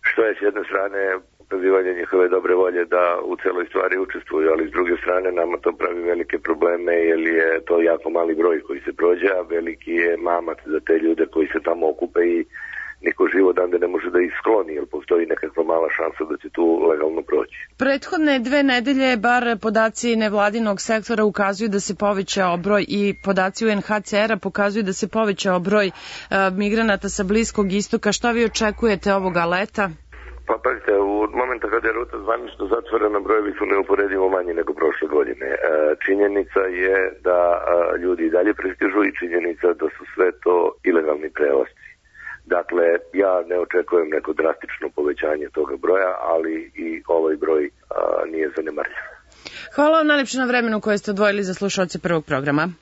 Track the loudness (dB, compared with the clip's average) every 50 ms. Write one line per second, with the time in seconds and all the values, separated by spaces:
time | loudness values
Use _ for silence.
0 | -2 -2 0 2 2 0 0 0 0 0 0 0 -6 -2 -2 -2 -2 -2 -2 -2
1 | -2 -2 -2 -4 -6 _ _ _ -12 _ -6 -2 2 2 2 4 2 0 -2 -4
2 | -4 0 2 2 4 4 2 0 2 2 2 2 2 2 0 -2 -2 0 2 2
3 | 2 2 0 -2 -2 -6 -6 -4 -4 -4 -2 -2 -6 -4 -2 -2 0 0 0 -2
4 | -2 -4 -6 -12 -8 -4 -2 0 2 2 2 2 0 -2 -2 -2 0 0 0 -2
5 | 0 -2 0 0 0 0 0 0 -2 -2 -2 -2 -2 -2 -2 -2 -4 -4 -4 -4
6 | -2 -2 -2 -2 -2 -4 -6 -6 -2 -4 -2 2 2 2 2 0 0 0 2 2
7 | 4 2 2 2 0 0 2 2 2 2 0 -2 0 0 2 4 4 4 2 2
8 | -2 -2 -2 0 0 0 0 2 2 2 2 0 -2 -6 -10 -8 -8 -10 -4 0
9 | 2 2 2 4 2 0 0 0 -4 -2 -4 -4 -4 -4 -10 -10 -8 -4 0 0
10 | 2 2 0 0 -2 -2 -2 0 -2 -4 -8 -10 -8 -4 -4 -4 0 2 0 2
11 | 2 0 2 0 0 -2 0 -2 -2 0 -2 -4 -2 -2 -2 0 0 -2 0 -2
12 | -6 -4 0 0 2 2 2 0 -2 _ -10 -18 -16 -14 -14 -14 -14 -14 -16 _
13 | -4 -4 0 0 0 2 4 4 4 4 4 2 0 0 0 0 0 0 -2 -2
14 | -4 0 0 2 0 0 -2 -4 0 2 2 2 0 -2 -6 -8 -8 -8 -8 -12
15 | -2 0 2 2 2 0 -2 -4 -4 -6 -2 -2 0 0 2 0 0 0 -2 -2
16 | -4 -6 -4 -6 -6 -6 -6 -8 -8 -10 _ 0 2 2 4 4 4 2 2 2
17 | 0 -2 -2 -4 -4 -2 -2 -2 -2 -2 -10 -18 -18 -20 _ _ 0 0 0 -2
18 | -4 -6 -2 0 2 2 2 0 0 0 0 2 2 4 2 2 0 0 0 2
19 | 2 2 0 2 2 2 2 2 2 0 -2 -2 -2 0 2 2 2 2 0 -2
20 | -2 0 2 2 2 0 2 2 2 2 0 0 0 0 -2 -2 -2 -2 -2 -2
21 | 0 -2 0 2 2 2 2 2 0 0 0 -2 -2 -2 -2 -2 -2 -4 -4 -2
22 | 0 0 0 0 -2 -4 0 0 2 2 0 0 0 2 2 2 2 0 0 0
23 | 0 0 -2 -2 -2 0 0 2 0 0 -2 0 0 0 0 0 0 -2 -2 -4
24 | -2 0 0 0 2 2 0 -2 -4 -6 -2 0 0 0 2 0 -2 -2 -2 -4
25 | -4 -2 0 0 0 0 0 -2 0 0 0 0 2 2 2 2 2 0 -2 -8
26 | -16 -16 -16 -16 -8 -2 0 2 2 2 0 0 0 0 2 2 2 2 0 0
27 | -2 -6 -4 -4 -2 2 2 2 2 0 0 0 0 2 2 0 0 0 -2 0
28 | 0 0 0 2 0 0 2 2 2 0 0 0 -2 -2 0 0 2 2 2 2
29 | 2 0 2 2 0 0 0 0 0 0 0 -2 -2 -4 _ -4 -4 -4 -4 -10
30 | -20 -20 -20 -20 -18 -18 -18 -16 -4 -4 -4 0 0 -2 -2 0 0 2 2 4
31 | 4 2 2 0 0 0 0 -2 -2 -2 -2 -4 -4 -2 -2 0 0 0 -2 -2
32 | -6 -6 -10 -8 -4 -4 -4 -4 -4 -10 -10 -10 -2 -2 -2 -2 -2 -2 0 2
33 | 2 2 0 0 0 2 0 2 2 -2 -4 -4 -2 0 0 0 2 2 2 2
34 | 2 0 2 2 2 2 2 0 -2 -2 -2 -2 -2 -4 -2 0 0 0 0 0
35 | -4 0 2 0 0 0 -4 -6 -6 -6 -4 -2 0 0 2 2 2 2 0 0
36 | 0 0 2 2 2 2 2 0 -2 0 0 0 0 0 -2 -2 0 2 2 2
37 | 2 0 -4 -4 0 2 4 4 4 4 2 0 0 2 2 2 2 2 0 0
38 | 0 0 0 0 0 2 2 4 2 2 0 0 -4 -6 -4 -2 -2 0 2 2
39 | 0 0 0 -4 -6 -2 -2 -2 -2 -2 -4 0 0 0 0 2 -2 -4 -4 -6
40 | -18 -16 0 2 2 2 2 0 0 2 4 4 2 2 -2 -2 _ 2 2 2
41 | 2 2 -2 -2 -4 -8 _ 0 2 2 4 2 0 -2 _ _ -20 -20 -20 _
42 | _ _ _ -18 -16 -16 -16 -16 _ -2 -2 -2 -2 -2 0 2 4 4 2 2
43 | -2 -4 0 2 2 4 2 0 0 0 -2 -2 -2 0 0 -2 0 2 2 2
44 | 2 2 -2 -4 -2 -2 -2 0 0 0 0 -2 -8 -14 -12 -8 -10 -8 _ -2
45 | -2 -2 -2 -2 -2 -2 -2 -2 -4 -6 -4 -4 -4 -4 -4 -4 0 2 2 2
46 | 2 0 -2 -4 -2 0 0 0 0 -2 -4 -6 -8 -12 _ -10 -8 -8 -8 -10
47 | -4 0 0 2 2 0 0 -2 0 0 2 0 0 -2 _ _ _ _ -4 -4
48 | -2 -2 -2 -2 -4 -4 -4 -4 -4 -2 -4 -6 -6 -6 -6 -6 -8 -8 -8 -12
49 | -16 -16 -20 -20 _ _ -20 -20 -20 -18 -18 -16 -18 -10 -2 2 2 4 4 4
50 | 4 4 2 2 0 -2 -2 -4 -2 0 0 0 2 0 -2 -2 0 0 0 0
51 | 0 -4 -2 2 2 2 2 0 -2 -4 -4 -4 -4 -4 0 -2 -2 -2 -4 -6
52 | -2 0 0 0 0 0 -2 -2 0 2 2 2 0 0 -4 _